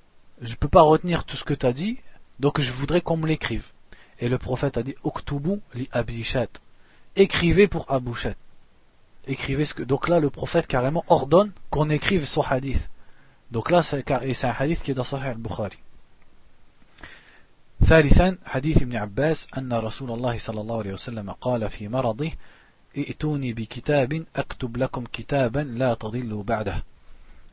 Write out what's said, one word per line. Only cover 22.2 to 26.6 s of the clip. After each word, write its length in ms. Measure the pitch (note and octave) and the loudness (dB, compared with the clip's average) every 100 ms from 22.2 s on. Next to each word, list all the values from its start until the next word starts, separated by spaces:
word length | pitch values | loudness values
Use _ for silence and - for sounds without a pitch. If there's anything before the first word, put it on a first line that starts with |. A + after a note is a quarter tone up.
| D#3+ - - - - _ _ - | -4 -8 -12 -20 -20 _ _ -8
"ائتوني 560 | C#3+ - D#3 D3 B2+ | -8 -4 -4 -2 -4
بكتاب 720 | A2+ A2 - - D3 C3 D#3+ D#3+ - | -6 -8 -6 0 2 2 -2 -6 -8
أكتب 400 | - - B2 A#2 | -6 -6 -6 -4
لكم 280 | C3 C3+ A#2 | -4 -4 -8
كتابا 480 | - A2 C#3+ B2 C3 | -10 -4 0 0 0
لا 340 | D3 A#2 C3 | -4 -2 0
تضلوا 480 | A#2 A2 A#2+ A#2+ G#2+ | 0 -4 -6 -4 -6
بعده." 420 | G2+ A2 | -2 -2